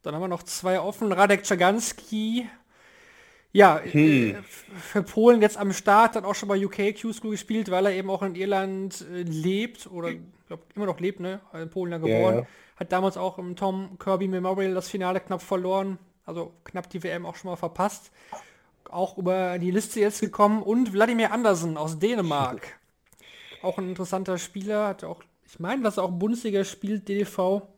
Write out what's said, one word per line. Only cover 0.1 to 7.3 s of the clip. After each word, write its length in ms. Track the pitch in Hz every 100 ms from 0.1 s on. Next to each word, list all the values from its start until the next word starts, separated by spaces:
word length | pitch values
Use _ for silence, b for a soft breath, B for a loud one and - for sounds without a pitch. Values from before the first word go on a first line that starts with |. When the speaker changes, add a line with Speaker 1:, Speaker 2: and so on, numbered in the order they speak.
Speaker 1:
haben 60 | 151
wir 80 | 185
noch 140 | 175
zwei 360 | - - 185 185
offen. 320 | 180 202 214
Radek 340 | 180 196 196 -
Czaganski, 1000 | 185 180 214 226 - - 214 220 240 233 - _ b b b b b b b b
ja, 280 | 196 190 156
Speaker 2:
Hm. 520 | - 147 156 139 110
Speaker 1:
äh, 40 | 101
f-, 280 | 98 - - 185
für 240 | - 208
Polen 380 | - - 233 240
jetzt 160 | 214 214
am 160 | 202
Start, 440 | 185 - 202 226 226
hat 80 |
auch 100 | 190
schon 140 | 196 202
bei 100 | 196
U 40 | 196
K 240 | 202 202
Q-School 380 | 208 226 - 220